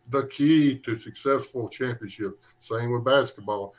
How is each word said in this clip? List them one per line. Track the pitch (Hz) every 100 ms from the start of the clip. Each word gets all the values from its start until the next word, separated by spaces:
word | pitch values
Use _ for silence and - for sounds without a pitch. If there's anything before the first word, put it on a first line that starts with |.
| -
the | 135 135
key | - 143 160 143 127
to | - 113
successful | - - 139 139 - 123 110
championship. | - 127 117 104 - 101 - _ _
Same | - 113 120
with | 120 123
basketball. | 139 123 - 104 104 98